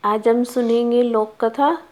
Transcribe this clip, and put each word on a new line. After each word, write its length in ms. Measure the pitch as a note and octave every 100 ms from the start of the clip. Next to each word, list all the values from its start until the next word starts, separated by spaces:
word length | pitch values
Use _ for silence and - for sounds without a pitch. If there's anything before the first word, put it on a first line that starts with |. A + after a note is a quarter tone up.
| G#3
आज 220 | G#3+ A3
हम 160 | A#3+
सुनेंगे 580 | A#3+ B3+ A#3 A#3 A#3+ A#3+
लोक 320 | A#3+ A3+ G#3+ -
कथा 380 | A3+ A3+ C#4+ E4+ -